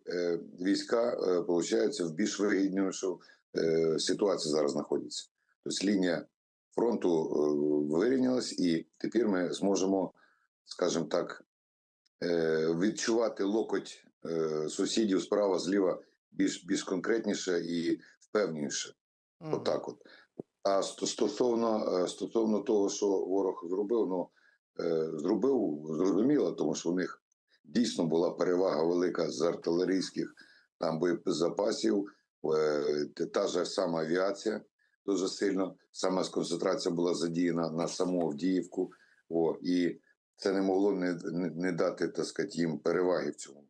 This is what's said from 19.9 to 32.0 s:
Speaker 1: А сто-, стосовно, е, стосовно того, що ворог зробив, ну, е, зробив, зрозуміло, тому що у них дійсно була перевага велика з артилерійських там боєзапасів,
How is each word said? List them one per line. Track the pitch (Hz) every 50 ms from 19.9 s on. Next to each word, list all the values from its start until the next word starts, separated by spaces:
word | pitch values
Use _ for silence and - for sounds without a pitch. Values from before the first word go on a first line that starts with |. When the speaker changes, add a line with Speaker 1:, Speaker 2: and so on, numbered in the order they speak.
| - - - - - - - _ _ - - _ _ _
Speaker 1:
А | - 101 98 98
сто-, | 92 - - - -
стосовно, | - - - 117 104 - - 127 123 117 113 117 113 110 107 107 - 90 90 90
е, | 104
стосовно | - - 98 92 - 113 113 110 107 101
того, | 101 - 110 101 101 98
що | 95 - 104
ворог | 101 98 92 - 87 92 98 95 92 90 - 85 85
зробив, | 92 98 104 101 120 113 101 87
ну, | 92 90 85 - _ _ _ _ _ _ _ _ _ -
е, | 87 85 82 80 80 80 82
зробив, | 76 73 87 110 95 107 135 139 120 101 85 76 76 76 78 78
зрозуміло, | 78 92 95 85 92 113 139 147 135 101 85
тому | 80 82 78 76 76
що | - - 85
у | 87
них | 92 85 78 - - _ _ _ _ _ _ _ _ _
дійсно | - 76 120 120 110 - - 87
була | 80 78 82 90 82
перевага | - 76 87 90 90 87 95 92 - 73 80
велика | 85 90 87 90 87 - 87 82 76
з | 65 65
артилерійських | 78 85 - - - 85 85 87 92 87 95 92 - - - 85 - - - - - - - _ _ _ _ -
там | 87 82 80 78
боєзапасів, | 87 90 85 - - 95 85 76 85 82 82 - 101 113 107 - - 110 107 101